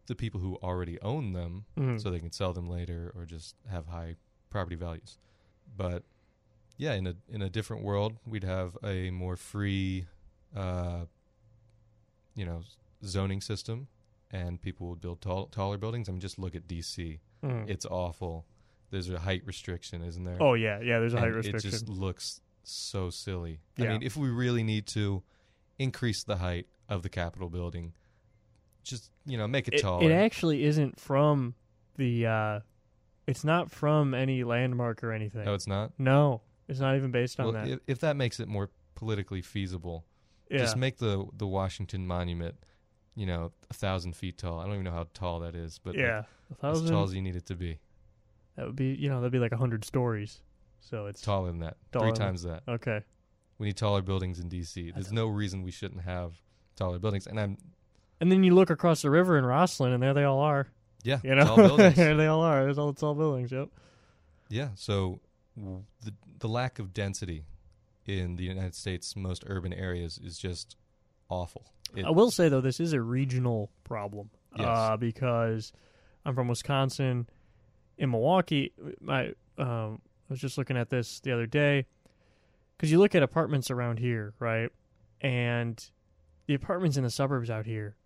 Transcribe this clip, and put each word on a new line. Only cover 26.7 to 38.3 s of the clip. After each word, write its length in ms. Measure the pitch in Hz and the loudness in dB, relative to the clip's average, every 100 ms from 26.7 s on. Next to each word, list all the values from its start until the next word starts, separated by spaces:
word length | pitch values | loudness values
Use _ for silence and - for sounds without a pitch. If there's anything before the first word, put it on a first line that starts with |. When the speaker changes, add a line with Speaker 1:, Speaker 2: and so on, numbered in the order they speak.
| _ - | _ -8
Speaker 1:
of 140 | 98 | -6
the 60 | 92 | -4
Capitol 400 | - 85 - 87 | -4 -6 -6 -8
building, 440 | 87 87 87 85 - _ _ _ _ _ _ _ _ | -6 -6 -8 -12 -14 _ _ _ _ _ _ _ _
just, 280 | - 123 - _ 143 | -14 -14 -14 _ -6
you 120 | 123 | -4
know, 100 | 107 | 0
make 200 | 135 - | 0 2
it 80 | - | 2
Speaker 2:
It, 60 | |
Speaker 1:
taller. 220 | 101 90 160 | 2 6 6
Speaker 2:
it 20 | |
actually 520 | 165 220 - 165 147 | 6 4 2 0 2
isn't 360 | 147 151 139 - | 4 4 2 -2
from 540 | - 139 147 143 120 - _ _ _ - | 0 4 6 4 0 -6 _ _ _ -2
the, 280 | 127 117 113 | 0 2 2
uh, 340 | 110 107 104 - _ _ _ _ _ - | 0 0 -4 -8 _ _ _ _ _ -6
it's 160 | 127 | -2
not 260 | 147 170 165 | 0 0 0
from 440 | - 147 151 139 127 | -2 4 4 4 2
any 280 | 131 131 | 0 0
landmark 600 | 120 120 127 123 120 110 | 0 0 2 0 -2 -2
or 80 | 117 | -4
anything. 320 | 110 107 113 104 | -4 -4 -4 -2
Speaker 1:
No, 80 | |
it's 140 | 98 101 | -2 -2
not? 240 | 98 110 - | -2 -4 0
Speaker 2:
No, 420 | 131 139 147 117 - _ - | 4 6 6 2 -6 _ -10
it's 120 | 135 | -2
not 160 | 135 135 | 0 2
even 160 | 135 | 2
based 280 | 123 123 - | 0 0 -2
on 60 | 120 | -2
Speaker 1:
Well, 80 | |
Speaker 2:
that. 140 | 110 110 | -2 -4
Speaker 1:
if, 120 | 131 - | -6 -4
if 140 | 127 | -2
that 160 | 156 143 | 0 0
makes 240 | 120 | -2